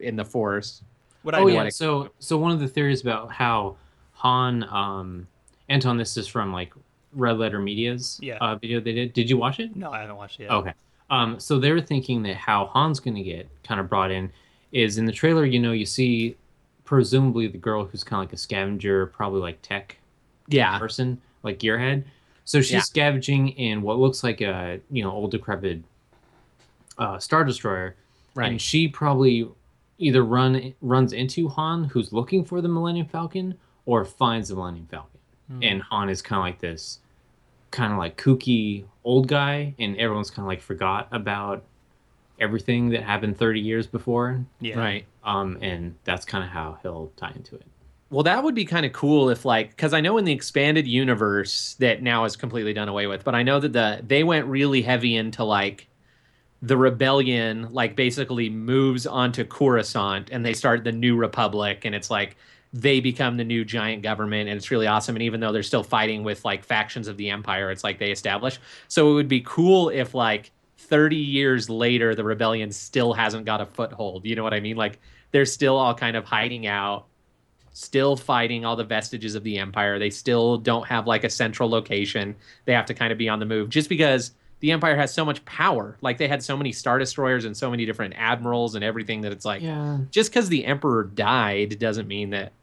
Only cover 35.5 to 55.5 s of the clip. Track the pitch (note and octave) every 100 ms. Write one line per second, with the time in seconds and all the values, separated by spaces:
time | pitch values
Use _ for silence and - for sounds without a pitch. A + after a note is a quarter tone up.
35.5 | B2+ A2+ G2 - G#2+ G2 F#2 - G2+ F2+
36.5 | F2 F2 D#2+ - - _ _ _ _ _
37.5 | _ _ - A2 G2+ E2+ - C#3 C3 B2+
38.5 | A#2 G#2+ G2+ F#2+ _ A#2+ B2+ C3 C#3+ C#3+
39.5 | C#3+ D3 C#3 G#2+ G2+ A2+ G#2 G2+ - G2
40.5 | F#2 - F#2+ F#2+ G2+ A2 A#2 G2+ G2+ G2+
41.5 | G2 - _ _ _ _ _ _ _ G#2+
42.5 | G#2+ A2 A#2+ A#2+ A#2 G#2+ G#2 G#2 G2 A2+
43.5 | A2 G#2+ A2+ G#2+ A2+ - A#2+ B2 B2+ B2+
44.5 | _ A#2 A2 A2 G2+ F#2+ _ G#2 G2+ F#2+
45.5 | F2+ F#2+ F2+ E2+ E2 - F2+ - G2+ F2+
46.5 | F2 D#2+ D#2+ F#2 E2 D#2 - E2 D2 -
47.5 | C3+ - _ - _ _ C#3 D#3 A3 D4+
48.5 | A#3 E3+ E3+ C#3 - C#3+ D3+ C3 A#2 C3
49.5 | A2+ A2 - D#3 D#3 D#3+ A3 F#3 C3 -
50.5 | C#3+ C#3+ D3+ C3+ B2 C3 A2+ G#2 G2+ G2
51.5 | - - - B2+ A2+ B2 A#2 A2 - A#2+
52.5 | A#2+ G#2+ G#2+ G#2 G2+ G2+ G2 C#3 A#2+ B2
53.5 | C#3+ D3 A#2+ A2 G2+ A2+ C#3 E3 D#3 C3
54.5 | C3+ C#3+ C3+ A#2 B2 A#2+ A2+ A2 G#2+ A2